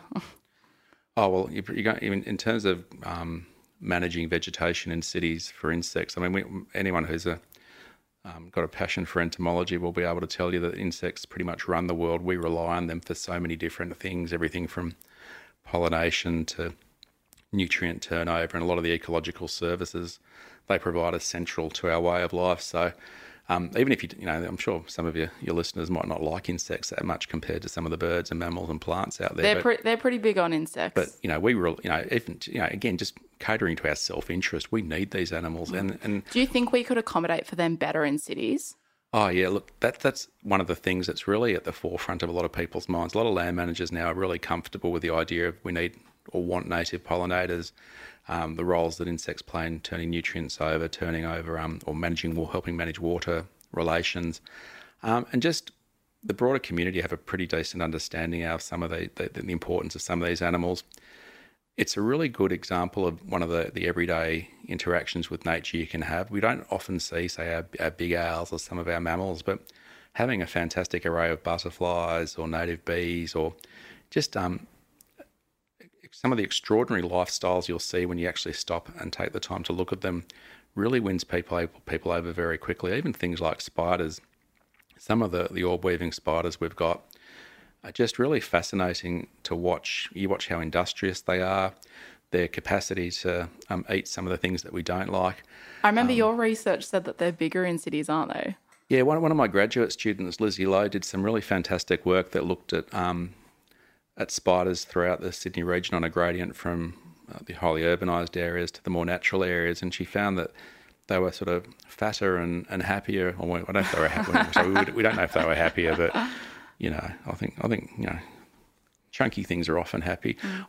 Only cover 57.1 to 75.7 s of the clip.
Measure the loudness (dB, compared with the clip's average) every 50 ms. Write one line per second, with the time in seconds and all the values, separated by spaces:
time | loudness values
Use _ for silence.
57.1 | -4 -6 -6 -6 -4 -2 -2 0 0 0 0 -2 -2 -2 -2 -2 -2 -2 -6 -6
58.1 | -4 -4 -2 -2 -2 -2 -2 -2 -2 -4 -4 -6 -4 -4 -2 -2 -2 -4 -4 -6
59.1 | -6 -6 -6 -6 -6 -8 -6 -4 -4 -4 -2 -2 -2 -2 -2 -4 -6 -8 -6 -4
60.1 | -2 0 0 0 0 0 0 0 2 2 2 0 -2 -2 -6 _ -20 -20 -20 -20
61.1 | -20 -20 -20 -20 -20 -20 -20 -20 _ _ _ _ _ -2 -2 0 0 0 2 2
62.1 | 2 2 0 -2 2 2 2 2 2 0 -2 -2 0 0 0 0 0 0 0 0
63.1 | 0 -2 -4 -4 -2 0 0 2 0 0 0 -2 -2 -2 0 0 2 2 2 2
64.1 | 2 0 2 0 0 -2 -4 -6 -14 -18 -10 -8 -6 -4 0 0 0 0 0 -2
65.1 | -4 -4 -4 -4 -6 -4 -2 -2 -2 -2 -2 -4 -4 -4 -4 -4 -4 -4 -4 -2
66.1 | -2 -4 -4 -2 -2 2 2 2 2 0 -2 -4 -4 -4 -2 -4 -4 -4 -4 -4
67.1 | -4 -2 -2 -2 -4 -4 -4 -2 -2 -4 -4 -6 -6 -4 -2 -2 -2 -2 -2 0
68.1 | 0 0 0 0 -2 -2 -4 -4 -6 -8 -8 -6 -6 -4 -2 -2 -2 0 0 0
69.1 | 0 0 0 -2 -4 -2 -2 -2 -4 -4 -6 -12 -20 -20 -20 -20 -20 -20 -20 _
70.1 | _ 0 0 2 2 0 -2 -2 -2 -2 -2 0 0 -2 -2 0 -2 -2 0 0
71.1 | 2 2 2 2 2 0 0 -2 -2 -2 -2 -6 -6 -2 0 0 0 0 0 0
72.1 | 0 0 -2 -2 -4 -6 -4 -2 -2 -2 -2 -2 -4 -4 -4 -2 -2 0 0 0
73.1 | -2 -2 -4 -2 -2 0 0 0 -2 -6 -14 -20 -20 -20 -20 -20 -20 -20 -20 _
74.1 | 0 0 0 0 0 -2 0 0 -2 -4 -6 -12 -18 _ _ _ _ _ -20 _
75.1 | _ -20 -20 -20 _ _ _ _ _ _ _ _